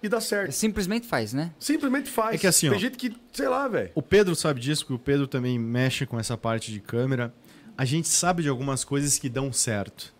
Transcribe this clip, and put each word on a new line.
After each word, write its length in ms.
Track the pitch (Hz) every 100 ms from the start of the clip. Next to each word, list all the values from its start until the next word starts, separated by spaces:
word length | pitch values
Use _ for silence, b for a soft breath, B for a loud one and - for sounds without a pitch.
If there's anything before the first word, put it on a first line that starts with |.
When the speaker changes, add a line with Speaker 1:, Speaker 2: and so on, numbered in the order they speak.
Speaker 1:
e 80 | 214
dá 100 | 220
certo. 320 | 214 208 185
Speaker 2:
Simplesmente 560 | 135 220 208 185 226 240
faz, 240 | 131 107
né? 220 | 131 165 160
Speaker 1:
Simplesmente 520 | - 302 277 269 -
faz. 260 | - 220 220
Speaker 3:
É 20 |
que 80 | 190
assim, 200 | - 151
Speaker 1:
Tem 80 | 190
Speaker 3:
ó, 20 |
Speaker 1:
gente 180 | 254 254
que, 180 | 247 208 -
sei 160 | - 269
lá, 220 | 254 277
velho. 200 | 180 92 -
Speaker 3:
o 60 |
Pedro 340 | - 196 196 160
sabe 240 | 160 131
disso, 240 | 123 151 -
porque 100 | 123
o 40 |
Pedro 280 | - 139 135
também 300 | 135 123 123
mexe 480 | 113 120 131 - 135
com 140 | 117
essa 160 | 110 117
parte 360 | 117 113 -
de 80 | 107
câmera. 520 | - 117 131 131 120 - B B B -
A 80 | 131
gente 240 | 151 160
sabe 340 | - 175 175
de 60 | 151
algumas 340 | 127 139 131
coisas 340 | - 143 143 135
que 120 | 135
dão 240 | 120 135
certo 600 | 120 - 107 95 - -